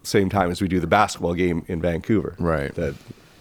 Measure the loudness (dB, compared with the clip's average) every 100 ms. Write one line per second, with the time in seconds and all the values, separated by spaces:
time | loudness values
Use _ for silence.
0 | 0 2 2 2 0 0 0 0 2 4
1 | 2 0 -4 0 0 0 -4 -4 -2 -2
2 | 0 0 0 -2 -2 0 -2 -4 -6 -6
3 | -16 -20 -20 -20